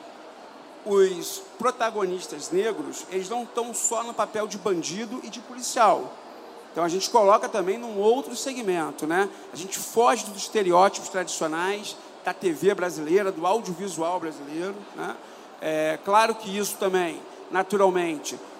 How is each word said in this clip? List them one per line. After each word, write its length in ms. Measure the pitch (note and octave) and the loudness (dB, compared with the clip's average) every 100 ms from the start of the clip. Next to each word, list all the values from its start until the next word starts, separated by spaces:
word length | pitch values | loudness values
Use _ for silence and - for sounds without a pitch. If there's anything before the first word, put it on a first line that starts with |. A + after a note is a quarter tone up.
| - - - - - - - - | -18 -18 -20 -20 -20 -20 -20 -14
os 580 | G#3+ G3 F#3+ E3+ D#3+ - - - | 2 4 4 2 -6 -10 -12 -2
protagonistas 920 | A#3+ B3 A3+ G#3 F#3+ F3+ - D3+ - | -2 0 -2 0 -2 -2 -6 -10 -2
negros, 540 | F3 A3 G3+ C#3 C3 - | 0 0 -2 -6 -10 -8
eles 180 | F#3+ F#3+ | -6 -4
não 160 | A#3+ | -6
tão 300 | A3+ A#3 A#3+ | -4 -4 -4
só 280 | A3+ - A3+ | -2 -2 -2
no 120 | A#3 | -4
papel 320 | A3+ G#3 G#3+ G#3 | -2 -2 -2 -4
de 120 | G3+ | -4
bandido 600 | G#3+ F3 D3 F#3 A3+ B3+ | 0 0 -2 -6 -6 -8
e 60 | A3+ | -10
de 120 | A#3 | -14
policial. 720 | - B3 - B3+ G#3+ C#3+ B2+ - - - - - - | -14 -10 -4 4 6 6 0 -12 -18 -18 -18 -18 -8
Então 120 | D#3+ | -2
a 40 | E3+ | 0
gente 220 | F#3 - | 0 4
coloca 380 | A#3 G3 G#3+ B3 | 6 8 6 4
também 300 | G#3+ F3+ A3+ | -2 0 -2
num 200 | A#3+ G3+ | -4 2
outro 380 | G#3+ B3+ - B3+ | 4 4 0 -6
segmento, 680 | C#4 B3+ G#3 F3 D3 C#3+ D#3 | -6 -4 0 0 -2 -4 0
né? 220 | F3 G3 - - | 2 0 -4 -14
A 40 | C3 | -12
gente 220 | F#3 - | -8 -8
foge 460 | - A3+ B3 B3 G#3 | 0 4 6 4 -2
dos 100 | G3 | -8
estereótipos 720 | - G#3+ F#3 F3 G3 - - | -4 0 4 6 6 4 -4
tradicionais 880 | F#3+ F3 - D#3+ D#3+ F#3 G#3 G3+ - - - | -4 -4 -2 -2 0 -2 -2 -6 -14 -18 -8
da 80 | F#3 | -6
T 200 | F3 F#3+ | -2 -2
V 220 | D3 F#3 | 2 2
brasileira, 580 | G3 F3+ D3+ D3+ F#3+ G3 | 2 -2 -4 2 2 2
do 140 | D#3+ F3 | 0 2
audiovisual 720 | A3+ F#3+ E3 G3 D#3+ E3 F3+ | 2 0 -6 -6 -2 -2 0
brasileiro, 560 | D#3+ C#3+ C#3+ D#3+ F#3 G3+ G3+ | -4 -8 -8 -6 -6 -8 -12
né? 220 | D#3+ F3 - - - - - | -10 -8 -10 -14 -20 -20 -8
É, 380 | D#3+ D#3 D#3 D#3 | -2 0 0 -2
claro 300 | F#3+ G#3 A3+ | 4 6 6
que 220 | A3+ G3 G3+ | 2 -4 -4
isso 200 | G3 - | -4 -2
também, 440 | G3 F#3 E3+ C#3+ - - - | 0 2 0 -4 -12 -16 -4
naturalmente, 880 | F#3 F#3 G3+ F#3+ F3+ E3+ D3 - B2 - | -2 0 4 4 4 0 -4 -8 -10 -14